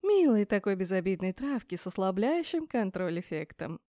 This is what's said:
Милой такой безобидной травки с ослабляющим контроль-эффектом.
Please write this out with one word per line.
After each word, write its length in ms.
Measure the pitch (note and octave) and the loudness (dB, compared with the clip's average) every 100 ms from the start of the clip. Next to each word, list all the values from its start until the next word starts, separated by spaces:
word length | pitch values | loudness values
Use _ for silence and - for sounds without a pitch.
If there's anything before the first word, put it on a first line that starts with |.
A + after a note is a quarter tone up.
Милой 420 | F#4+ G#4 D#4+ A3 G3+ | 4 6 6 4 2
такой 300 | G3+ G3+ F#3+ | 0 0 -2
безобидной 580 | F3+ F#3 F3+ F#3 F#3 | 0 0 0 -2 -2
травки 400 | F#3 C4+ C4 - | -4 -4 -4 -4
с 140 | F3 F#3 | -6 -6
ослабляющим 800 | F#3+ F#3+ F#3+ A#3 E4+ D#4+ E4 D#4+ | -2 -2 0 0 0 -2 -4 -2
контроль-эффектом. 1120 | A#3+ G3+ - F#3 E3+ - D#3 D3+ - D#3+ E3 | -2 -2 -2 -4 -4 -6 -8 -8 -10 -10 -10